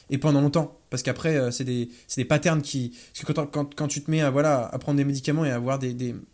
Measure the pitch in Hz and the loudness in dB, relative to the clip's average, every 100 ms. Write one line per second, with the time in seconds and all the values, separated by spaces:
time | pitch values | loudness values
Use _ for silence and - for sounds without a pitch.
0 | - 139 156 143 143 165 151 - - 123 | -6 0 4 4 4 2 0 -6 -8 -4
1 | 131 123 165 156 123 120 127 123 120 - | -2 -2 0 0 0 -2 -2 -2 -4 -8
2 | - - 123 151 170 160 143 135 120 - | -8 -4 2 2 2 0 0 -4 -6 -8
3 | - - - 151 147 147 143 - 151 143 | -16 -10 -4 -2 -2 -4 -4 -4 -6 -4
4 | 143 156 147 131 156 139 113 127 - 143 | -2 0 2 4 4 2 0 -4 0 2
5 | 139 139 131 151 156 120 123 135 127 123 | 2 0 0 0 0 0 -2 -2 -4 -4
6 | 123 117 - | -6 -8 -12